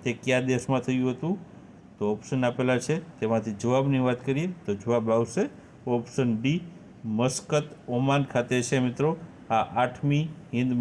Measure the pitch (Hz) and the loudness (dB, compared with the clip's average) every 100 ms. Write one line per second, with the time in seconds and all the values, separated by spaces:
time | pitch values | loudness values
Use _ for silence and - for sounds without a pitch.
0 | 131 117 127 127 127 127 - 131 123 127 | -4 -2 0 2 2 0 2 0 2 0
1 | 127 120 156 190 - - - - - - | 0 -2 -4 -4 -8 -20 -20 -20 -16 -4
2 | 104 104 - 135 123 120 127 127 - 160 | -2 -2 -2 0 0 2 2 2 2 -2
3 | - - 110 113 110 101 117 131 139 135 | -4 -4 0 0 0 -2 2 2 4 2
4 | 127 123 - 135 180 175 - 101 117 120 | 2 0 0 -2 -2 -4 -4 -4 0 2
5 | 113 113 117 - 277 - - - - 120 | 4 2 2 0 -2 -4 -20 -10 -2 -2
6 | 117 - 127 110 131 170 - - - - | -2 -2 0 2 0 0 -4 -18 -20 -12
7 | 113 107 127 - - 151 147 - - 123 | -4 0 0 -2 -2 -2 -2 -10 -4 0
8 | 135 139 135 123 117 127 120 135 127 123 | 2 2 2 -2 0 0 2 2 0 0
9 | 147 170 - - - 113 - 120 127 - | 0 -2 -8 -12 0 0 2 0 0 0
10 | 143 147 156 - - 117 127 123 | 0 2 0 -6 -6 -2 0 2